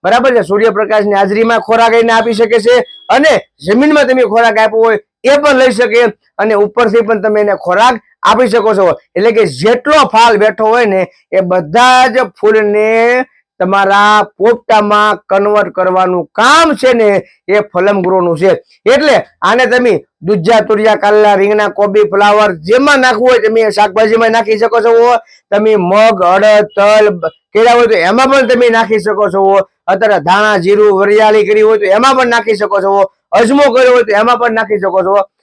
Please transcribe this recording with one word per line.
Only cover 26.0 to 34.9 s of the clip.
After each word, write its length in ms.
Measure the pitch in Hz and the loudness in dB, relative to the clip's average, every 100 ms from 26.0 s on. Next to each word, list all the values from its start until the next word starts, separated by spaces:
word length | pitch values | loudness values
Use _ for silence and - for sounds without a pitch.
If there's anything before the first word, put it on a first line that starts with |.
| 220 202 | 2 2
અડદ, 460 | 175 190 214 208 208 - | 0 2 2 2 0 -2
તલ, 440 | 208 214 214 180 160 _ _ | 2 2 2 -2 -8 _ _
કેળા 180 | 208 233 | 0 2
હોય 140 | 240 233 | 2 2
તો 80 | |
એમાં 320 | 208 170 226 262 | 0 0 0 0
પણ 220 | 269 240 | 0 0
તમે 220 | 247 247 | 0 2
નાખી 300 | 226 226 220 | 0 0 -2
શકો 300 | 202 202 208 | -2 -2 -2
છો. 400 | 196 196 196 196 _ - | 0 0 0 -2 _ -6
અત્યારે 320 | 190 214 190 | -2 0 -2
ધાણા, 380 | 147 190 214 208 | 0 0 0 -2
જીરું, 420 | 175 214 214 190 | 0 2 2 2
વરિયાળી 480 | 202 214 214 214 208 | 0 2 2 2 0
કરી 140 | 214 | 2
હોય 160 | 214 220 | 2 0
તો 80 | 202 | 0
એમાં 300 | 202 262 262 | 0 2 0
પણ 120 | 247 | 0
નાખી 280 | 233 226 208 | -2 -2 -4
શકો 260 | 208 202 | -2 -2
છો. 300 | 190 196 190 _ _ | -2 -2 -2 _ _
અજમો 420 | 190 226 277 285 | -2 0 2 2
કર્યો 200 | 240 254 | 2 2
હોય 100 | 247 | 2
તો 140 | 226 202 | 0 0
એમાં 200 | 226 240 | 0 0
પણ 160 | 240 | -2
નાખી 240 | 220 208 208 | -4 -4 -4
શકો 240 | 190 | -2